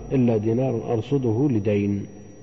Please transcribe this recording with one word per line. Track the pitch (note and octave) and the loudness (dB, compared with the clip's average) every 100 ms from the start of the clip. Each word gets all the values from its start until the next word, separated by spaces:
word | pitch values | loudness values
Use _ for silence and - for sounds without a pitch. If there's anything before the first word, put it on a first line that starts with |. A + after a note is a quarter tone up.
| - | -2
إلا | C3+ A#2+ A2+ | 2 2 2
دينار | G#2+ A#2 C3 A#2 A2 | 2 0 0 -2 -2
أرصده | A#2 - C#3+ B2 A2 D3 | -2 0 0 2 2 2
لدين، | A2+ G#2 G2+ G2+ G2+ - - - - | 2 2 2 2 -2 -6 -14 -20 -20